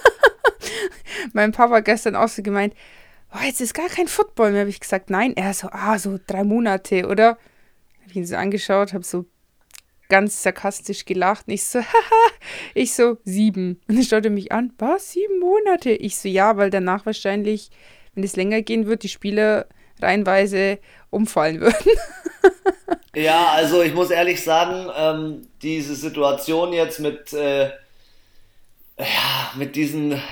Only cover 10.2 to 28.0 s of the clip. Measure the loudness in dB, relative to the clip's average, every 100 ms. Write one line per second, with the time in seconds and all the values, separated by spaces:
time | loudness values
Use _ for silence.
10.2 | 4 -2 -4 -4 -6 -6 -10 -12 -6 0
11.2 | 0 0 -4 -6 -4 -4 2 2 4 4
12.2 | 4 2 -10 -16 -8 -4 -2 2 2 2
13.2 | -4 0 2 0 -4 -6 0 2 4 2
14.2 | 2 -2 -2 -4 -4 -4 -2 -2 -4 -4
15.2 | -2 0 2 2 2 0 0 -2 -2 -6
16.2 | -2 2 4 4 2 2 0 -2 -4 -4
17.2 | -4 -2 -2 -4 -8 -20 -20 -20 -14 -6
18.2 | -4 -2 0 0 0 -2 0 -2 -4 -8
19.2 | -4 0 2 2 -2 -14 _ -4 0 0
20.2 | 2 2 2 0 -2 -2 -10 -20 -8 -4
21.2 | 0 2 0 2 2 4 4 4 0 -10
22.2 | -12 4 4 4 -2 -2 -6 -8 -6 -2
23.2 | 2 4 4 4 4 4 4 2 0 2
24.2 | 2 0 2 2 2 -2 -8 -2 0 0
25.2 | -6 -10 -16 -12 -8 -6 -6 -8 -8 0
26.2 | 0 0 -2 -2 0 0 -2 -2 -6 -8
27.2 | -10 -4 -2 0 -2 -4 -20 -20